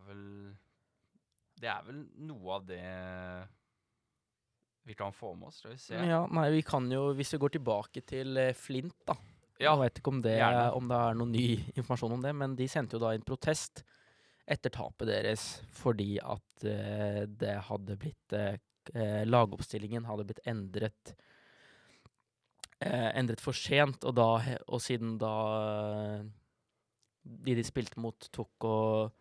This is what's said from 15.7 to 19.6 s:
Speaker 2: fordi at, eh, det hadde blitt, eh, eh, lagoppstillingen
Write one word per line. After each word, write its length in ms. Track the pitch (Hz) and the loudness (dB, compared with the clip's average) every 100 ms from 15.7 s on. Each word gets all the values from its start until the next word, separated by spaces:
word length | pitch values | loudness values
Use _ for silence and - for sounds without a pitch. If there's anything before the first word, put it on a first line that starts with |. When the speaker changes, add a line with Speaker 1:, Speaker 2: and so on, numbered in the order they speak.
Speaker 2:
fordi 480 | - 131 107 101 101 | -2 2 2 0 -2
at, 460 | - 104 - - | -4 -6 -8 -8
eh, 640 | 104 104 104 104 104 104 104 | -4 -2 -2 -2 0 0 -4
det 320 | 107 104 101 | -2 -2 -2
hadde 320 | 95 104 98 101 | -4 -6 -4 -6
blitt, 340 | 151 - _ | -6 -10 _
eh, 240 | 104 101 104 - _ - | -2 0 -2 -8 _ -8
eh, 300 | 120 107 107 110 | -2 0 0 4
lagoppstillingen 800 | 123 110 101 | 6 6 2